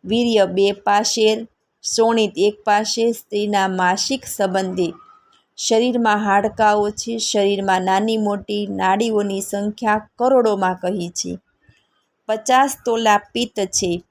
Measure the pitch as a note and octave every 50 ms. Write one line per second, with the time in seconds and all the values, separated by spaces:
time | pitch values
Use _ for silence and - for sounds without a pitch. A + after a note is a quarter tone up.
0 | _ F#3 G#3 A#3 A#3+ A#3+ A3+ G#3+ G3 F#3 F3+ F#3+ G3 G3+ G3 G3 _ - G3+ G#3
1 | A3 - - A#3 A3 G#3+ A3 A3 A3+ - _ _ _ _ _ _ _ - - -
2 | A3+ A3+ A3+ A3+ G#3+ G3+ - E3 F#3+ G#3 G#3 - - A3 G3+ G#3 A3 G#3+ - A#3
3 | A3+ A#3 A3+ - - _ - G#3 G#3 G#3 G#3 G3+ F#3+ F#3+ F#3+ F#3 F#3 F3+ F#3 G3+
4 | - - C4+ C4 - - - - G3+ F#3+ F3+ F#3+ F#3+ F#3 F#3 F#3 F3 E3 E3 -
5 | - _ _ _ _ _ _ _ _ _ _ - - - A3+ A3 A#3+ B3 A#3 A#3+
6 | A#3 A3 G#3 G#3 G#3+ G#3 G3 G3+ G3+ A3 G#3 - A3 G#3+ G#3 G#3 G#3 G#3 G#3 -
7 | - A#3 A3+ A3+ G#3+ - - G#3 G3+ G3 G3+ G3 G3 G3 F#3+ F#3 F#3 F#3+ F#3 F#3+
8 | G#3 A3 A3+ A3 G#3+ G#3 G3+ G3+ G3 - G#3 G#3 G#3 G3+ G3 F#3+ F#3+ F#3+ F#3+ G3+
9 | A#3 A#3 A3 G#3 G#3 G3+ G3 G3 G3 - - G3+ G3+ G#3 G#3 - A#3+ A3 G#3 G#3+
10 | G#3+ _ _ _ A#3+ B3+ C4+ B3+ A#3+ A3 G#3 G3 F#3+ F#3 F#3 F3+ - F3+ G3 G#3
11 | F3 E3+ F3 - - F3+ F3 F3+ _ _ _ _ _ _ _ _ _ _ _ _
12 | _ _ _ _ _ - A3 A3 E4 - B3+ B3+ C4+ C#4 C4+ - _ A#3+ A3+ A3+
13 | A3+ A3 G#3 G#3 - _ _ A#3 A#3+ A#3+ _ - G3 F#3 - - - F3+ E3+ F3
14 | - _